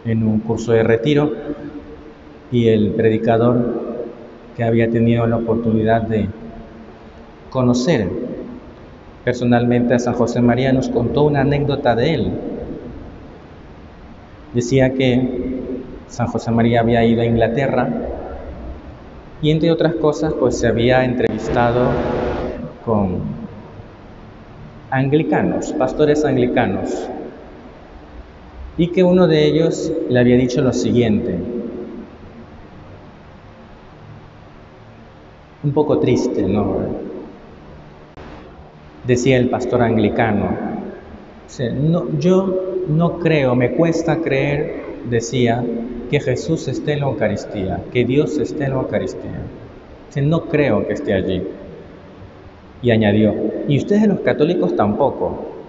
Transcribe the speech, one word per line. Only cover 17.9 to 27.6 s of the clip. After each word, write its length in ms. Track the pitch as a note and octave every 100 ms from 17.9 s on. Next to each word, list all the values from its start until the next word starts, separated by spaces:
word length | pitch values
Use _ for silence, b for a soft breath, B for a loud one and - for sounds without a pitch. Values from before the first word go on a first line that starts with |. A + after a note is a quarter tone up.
| A2+ - - - - - - - - - - - - - -
y, 80 | D3+
entre 180 | D#3 E3
otras 240 | E3 D#3+
cosas, 400 | D#3+ D3+ D3+ D#3
pues, 240 | - B2 -
se 80 | A#2
había 380 | A2+ A#2 B2+ B2+
entrevistado 880 | B2 A2+ G#2+ - A#2+ A#2+ A#2+ B2 B2 - - - - - - - -
con 360 | - G#2+ F#2+ F2 D2+ D2+ - - - - - - - - - - - - - - -
anglicanos, 840 | C3 C#3 D3 - F3 F2+ - -
pastores 520 | - C3 - D3+ D3 D3
anglicanos, 840 | C3 B2 B2+ A2 F#2+ - - - - - - - -